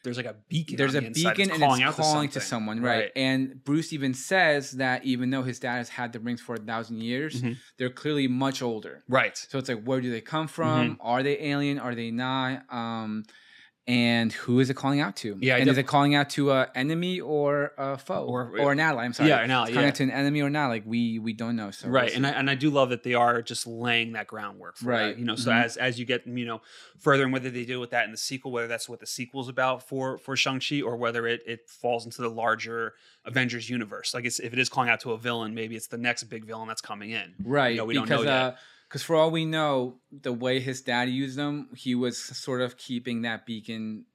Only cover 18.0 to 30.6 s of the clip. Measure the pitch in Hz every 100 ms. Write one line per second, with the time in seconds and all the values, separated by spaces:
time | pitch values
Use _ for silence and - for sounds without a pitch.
18 | - 98 123 123 120 - 143 139 160 131
19 | 120 - 151 131 113 127 113 127 143 135
20 | 131 123 139 147 143 147 139 113 107 117
21 | 117 113 110 110 117 117 104 - 127 127
22 | 117 123 139 139 135 135 151 143 127 120
23 | 123 120 120 120 117 113 120 117 120 117
24 | 117 113 101 107 104 98 90 - 120 120
25 | 107 101 117 107 120 117 117 113 127 120
26 | 120 123 123 123 117 110 _ - - _
27 | 151 139 131 131 127 123 120 127 120 120
28 | 107 110 - 131 139 120 117 117 - 117
29 | 110 - 123 135 127 131 131 127 - 135
30 | 131 131 - 131 143 131